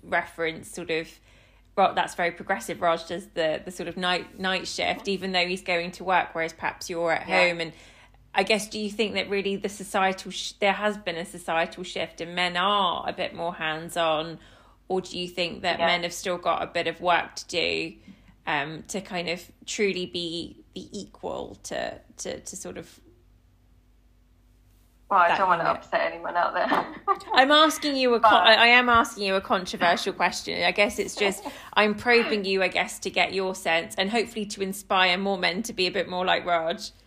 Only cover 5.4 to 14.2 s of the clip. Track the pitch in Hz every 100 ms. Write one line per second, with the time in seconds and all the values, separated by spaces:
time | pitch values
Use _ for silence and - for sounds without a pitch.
5.4 | 180 185 - 175 175 180 180 180 - 165
6.4 | 165 - 160 - - 170 170 160 170 185
7.4 | 180 170 165 - - - - - _ -
8.4 | 196 214 208 214 208 208 214 190 190 196
9.4 | 196 196 202 - 185 208 190 185 185 185
10.4 | - - 202 190 214 208 185 165 180 175
11.4 | - 165 170 - 185 - - - 170 175
12.4 | 180 175 190 208 185 - - 190 180 -
13.4 | 170 175 160 156 170 170 165 156